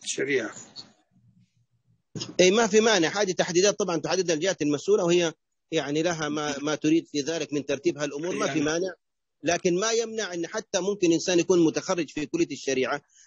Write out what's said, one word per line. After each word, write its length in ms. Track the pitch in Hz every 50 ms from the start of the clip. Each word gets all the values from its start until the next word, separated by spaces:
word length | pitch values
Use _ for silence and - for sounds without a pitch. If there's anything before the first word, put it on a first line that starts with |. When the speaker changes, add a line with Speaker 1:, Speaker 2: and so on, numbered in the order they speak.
| -
Speaker 1:
شريعة. 500 | - - 135 135 139 143 123 110 104 - - - - - - - - _ _ _ _ _ _ _ _ _ _ _ _ _ _ _ _ _ _ _ _ _ _ _ _ - - - - - -
Speaker 2:
إي، 100 | 180 185
ما 160 | 196 233 233
في 140 | 208 214 214
مانع، 420 | 220 233 214 185 160 147 180 202 214
هذه 100 | 185 175
تحديدات 460 | - 165 180 165 175 190 208 196 -
طبعًا 180 | 202 180 170
تحددها 380 | 156 - 151 170 190 185 170 165
الجهات 280 | 147 170 190 175 - 156
المسؤولة، 420 | 147 147 135 - 190 208 220 180
وهي 280 | 170 175 175 170 160 - - _ _ _ _ _ _
يعني 320 | 160 156 135 143 147 156 160
لها 260 | 180 170 160 156 151
ما، 300 | 147 151 151 147 143 139
ما 160 | 143 151 151
تريد 320 | - - 156 160 165 - - -
في 80 | 147
ذلك 320 | 131 147 165 165 147 - 143
من 140 | 147 -
ترتيب 320 | - 143 139 - 175 151 143
هالأمور، 360 | 147 139 135 147 160 - -
ما 120 | 208 214
في 60 | 139 139
Speaker 1:
يعني 80 | 156
Speaker 2:
مانع. 320 | 147 151 160 170 185 185 170 - _ _ _ _ _ _ _ _ -
لكن 380 | 156 175 165 - 185 175 180
ما 120 | 214 226 226
يمنع 420 | 226 233 220 220 220 208 180 180
أن 120 | 175 165
حتى 340 | - - 220 - _ - 185
ممكن 320 | 180 196 202 196 185 165 165
إنسان 260 | 156 - 196 180 170
يكون 260 | 165 - 185 175 165
متخرج 440 | 151 - 147 - - 185 175 151 -
في 180 | - 151 147
كلية 240 | - - 170 170 143
الشريعة، 520 | 139 - - 135 135 131 127 117 143 143 - _ _ _ -